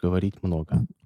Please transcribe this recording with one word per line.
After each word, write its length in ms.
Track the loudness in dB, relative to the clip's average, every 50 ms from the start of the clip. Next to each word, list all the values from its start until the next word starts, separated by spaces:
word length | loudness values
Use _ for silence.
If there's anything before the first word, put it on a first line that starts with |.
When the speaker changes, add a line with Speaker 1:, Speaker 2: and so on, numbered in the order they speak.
Speaker 1:
говорить 400 | 0 0 2 2 0 0 -4 -2
много. 300 | -2 -2 -2 -2 -2 0
Speaker 2:
М, 140 | 0 0 0 -2 -8 _ -20